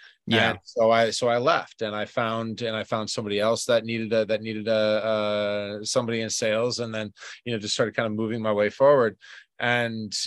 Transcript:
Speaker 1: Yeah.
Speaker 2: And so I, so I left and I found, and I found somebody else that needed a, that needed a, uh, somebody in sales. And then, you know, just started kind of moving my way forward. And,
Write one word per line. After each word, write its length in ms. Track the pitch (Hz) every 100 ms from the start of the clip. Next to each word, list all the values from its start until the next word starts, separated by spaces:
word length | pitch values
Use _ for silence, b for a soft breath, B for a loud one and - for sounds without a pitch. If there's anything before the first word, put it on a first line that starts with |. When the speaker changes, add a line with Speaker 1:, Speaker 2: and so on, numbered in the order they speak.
| B B -
Speaker 1:
Yeah. 240 | 110 113
Speaker 2:
And 80 | 110
so 260 | - - 113
I, 180 | 113 113
so 160 | - 120
I 100 | 120
left 440 | 131 160 85 -
and 140 | 110 104
I 100 | 101
found, 560 | - 117 113 113 110
and 140 | 117 110
I 80 |
found 260 | 101 113 107
somebody 300 | - 104 101
else 260 | 107 113 -
that 180 | 117 113
needed 260 | 117 110
a, 120 | 113 107
that 160 | 107
needed 260 | 110 107 107
a, 40 |
uh, 1080 | 110 107 107 110 107 104 104 104 104 101 104
somebody 380 | 110 131 117 113
in 80 | 110
sales. 500 | - 113 107 123 117
And 140 | 113
then, 200 | 110 104 - B B 120
you 80 |
know, 60 | 113
just 140 | 104 -
started 200 | 113 -
kind 120 | 113
of 60 |
moving 280 | 107 110 117
my 100 | 110
way 160 | 104 104
forward. 480 | - 135 143 113 101 B B B -
And, 520 | 120 120 117 110 104 -